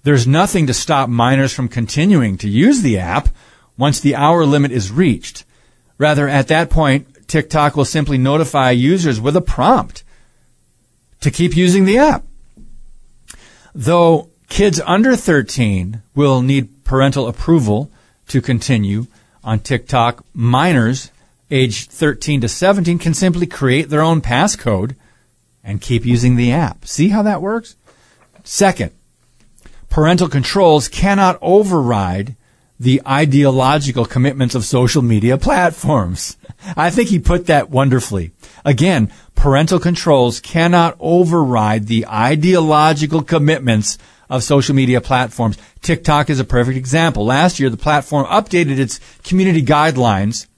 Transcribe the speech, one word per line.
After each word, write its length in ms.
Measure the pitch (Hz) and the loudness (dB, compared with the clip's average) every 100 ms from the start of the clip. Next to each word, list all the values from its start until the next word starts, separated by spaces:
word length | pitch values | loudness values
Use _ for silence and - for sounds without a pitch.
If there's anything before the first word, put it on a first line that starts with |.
There's 240 | 143 143 120 | 2 2 4
nothing 400 | 151 196 190 147 | 2 2 0 0
to 80 | |
stop 340 | 120 - 143 123 | -2 -2 -2 0
minors 440 | 120 120 135 135 | 0 2 2 0
from 160 | - 123 | -2 -6
continuing 720 | 123 113 143 180 180 113 95 | -4 -6 -2 2 2 2 -4
to 100 | 107 | -2
use 340 | 104 208 277 | 2 2 2
the 160 | 156 101 | 0 -2
app 300 | 87 104 - - _ _ _ - | -2 -2 -2 -4 _ _ _ -2
once 240 | 139 139 | -2 0
the 140 | 143 | -2
hour 300 | 135 143 170 | 0 2 2
limit 260 | 151 143 139 | 2 2 0
is 220 | 120 95 | -2 -4
reached. 520 | 120 180 104 - - _ _ _ _ _ _ | 0 0 0 -6 -20 _ _ _ _ _ _
Rather, 300 | 151 147 143 | 0 0 0
at 200 | 139 135 | 0 0
that 220 | 160 170 | 0 0
point, 580 | 160 147 139 - _ - | 0 2 0 -4 _ -4
TikTok 480 | 156 147 156 147 143 | -4 -2 0 0 0
will 80 | |
simply 340 | 135 156 143 135 | -2 -2 -2 0
notify 520 | 131 151 160 147 131 | 0 0 0 0 0
users 500 | 123 131 190 165 110 | 2 2 0 0 -2
with 160 | 123 165 | 0 -2
a 40 | |
prompt 640 | 170 - 139 147 101 - - _ _ _ _ _ _ _ _ _ _ _ | -2 -2 2 0 -2 -14 -20 _ _ _ _ _ _ _ _ _ _ _
to 100 | 151 | -4
keep 260 | - 170 151 | -2 0 2
using 300 | 180 190 190 | 2 2 2
the 120 | 226 | 4
app. 260 | 302 - - - - - - - - - - _ _ - - _ _ | 2 0 -6 -20 -20 -20 -20 -20 -20 -20 -20 _ _ -20 -20 _ _
Though 560 | - 113 175 170 160 - _ _ | -6 0 4 4 2 -2 _ _
kids 320 | - 202 165 160 | 0 0 0 0
under 300 | 190 254 247 | 2 2 2
thirteen 840 | - 147 113 - 113 95 90 110 _ | 2 0 0 -4 -2 -2 -4 -10 _
will 260 | 139 143 131 | -2 0 2
need 440 | 127 139 113 _ | 0 -2 -4 _
parental 420 | - 131 135 139 120 | -4 0 0 0 -6
approval 640 | - - 165 110 104 147 _ _ _ - | -6 0 2 2 -2 -4 _ _ _ -6
to 120 | 135 | -4
continue 680 | - 120 - 120 101 104 123 _ _ _ | -2 -4 0 -2 0 -4 -6 _ _ _
on 160 | - 110 | -6 -6
TikTok, 680 | - 127 - 131 117 120 _ | -2 -6 -2 -2 -2 -4 _
minors 800 | - 117 127 165 143 113 131 - _ _ _ _ | -4 0 0 2 2 0 -2 -10 _ _ _ _
age 380 | 139 131 104 - | 0 0 -2 -12
thirteen 520 | - 156 - - 143 | -2 -2 -2 -4 -2
to 60 | 113 | -4
seventeen 500 | - 185 202 175 175 | -2 0 2 0 -2
can 140 | 165 | -2
simply 340 | 160 185 170 175 | 0 0 0 -6
create 420 | - 135 135 143 | -2 0 0 0
their 140 | 151 | 0
own 180 | 160 165 | 0 0
passcode 720 | 113 123 196 - - 98 110 135 _ _ _ _ _ _ | -2 -2 -2 -2 -4 -2 -4 -10 _ _ _ _ _ _
and 160 | - 104 | -10 -10
keep 260 | - 120 120 | -2 -2 0
using 300 | 120 123 123 | 2 2 2
the 160 | 120 | 2
app. 340 | 143 123 - - | 0 -2 -6 -12
See 220 | - 180 | -2 0
how 140 | 208 | 2
that 200 | 208 190 | 0 -2
works? 340 | 190 226 226 _ _ _ _ _ _ _ | -4 -8 -8 _ _ _ _ _ _ _
Second, 480 | - - 196 - 87 _ _ _ _ _ _ _ - - - | -10 0 0 0 -8 _ _ _ _ _ _ _ -20 -20 -4
parental 400 | - 156 180 180 | 2 2 2 0
controls 600 | 135 - 202 180 151 - | -2 -2 2 4 4 0
cannot 500 | - 196 196 190 160 | -2 0 2 0 0
override 960 | 170 196 202 170 123 107 95 92 110 117 _ _ _ _ | 2 2 2 0 0 -2 -2 -4 -8 -12 _ _ _ _
the 220 | 127 135 - | 0 0 0
ideological 1000 | 135 156 135 143 131 127 151 135 123 | 0 2 4 4 2 2 0 -2 -4
commitments 500 | 117 127 135 135 123 | -2 0 -2 0 -2
of 100 | 127 | -2
social 380 | 101 127 123 156 | -2 0 2 2
media 360 | 120 110 117 135 | 2 0 0 0
platforms. 1000 | - 277 175 160 - 143 90 95 - - - - | 0 0 0 -2 -2 -2 -2 -8 -12 -16 -20 -18
<laughs> 200 | 196 170 | -12 -4
I 140 | 160 | -2
think 180 | - 226 | 0 0
he 100 | 180 | 0
put 280 | - 175 175 | 0 -2 2
that 240 | 147 - | 0 0
wonderfully. 640 | 131 135 127 - 98 82 _ - - | 0 2 0 -2 -8 -8 _ -20 -6
Again, 460 | 143 123 175 160 107 - - | -2 2 2 2 -2 -4 -6
parental 460 | - 143 135 160 180 | 0 2 2 2 0
controls 600 | 175 175 - 139 120 113 | 0 -2 2 2 2 -2
cannot 560 | - 165 170 175 170 - | -6 -2 2 2 2 -2
override 840 | - 175 175 170 139 120 107 110 104 | 0 2 2 2 2 0 0 -2 0
the 200 | 117 110 | -2 -2
ideological 1160 | 107 120 156 165 180 156 151 156 151 151 160 | -2 0 2 2 2 2 2 2 2 -2 -2
commitments 760 | - 165 147 156 127 110 101 - _ _ _ | -2 0 2 0 0 0 -2 -8 _ _ _
of 140 | 127 | -6
social 320 | - 143 135 | 0 0 2
media 260 | 135 127 123 | 0 2 0
platforms. 560 | - 127 123 - 113 - - - | 0 -2 -2 -4 -4 -4 -12 -10
TikTok 480 | - 160 - 147 143 | -4 -2 0 0 0
is 100 | 135 | -2
a 60 | |
perfect 320 | 120 123 123 131 | 0 0 0 -4
example. 480 | 127 156 165 - | -2 0 0 0
Last 340 | 107 135 175 - | -2 2 0 0
year, 120 | 135 | -4
the 60 | 113 | -2
platform 500 | 151 147 - 147 135 | -2 -2 -2 -4 0
updated 520 | 214 214 175 165 135 | -2 0 -2 0 -2
its 220 | 131 - - _ | -4 -6 -18 _
community 380 | - 185 190 165 | -4 0 2 0
guidelines 840 | 127 147 156 127 120 98 101 117 - | 2 2 0 0 0 0 -2 -6 -14